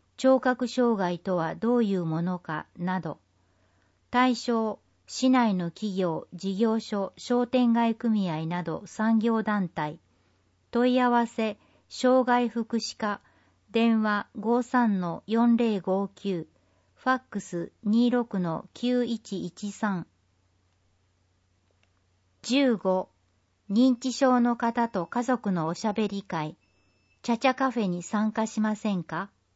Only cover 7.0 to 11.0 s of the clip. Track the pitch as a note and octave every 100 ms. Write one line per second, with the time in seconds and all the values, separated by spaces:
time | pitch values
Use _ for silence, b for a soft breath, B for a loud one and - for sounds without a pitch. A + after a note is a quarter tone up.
7 | F#3+ - - B3 B3 B3+ A#3+ A#3 A#3 A3+
8 | A#3 G#3+ F#3 D#3 D#3+ F3 E3 D#3 - -
9 | A3 A3+ A#3 A3+ G#3+ G#3 F3+ - D3+ D#3+
10 | _ _ _ _ _ _ _ A#3 B3 B3+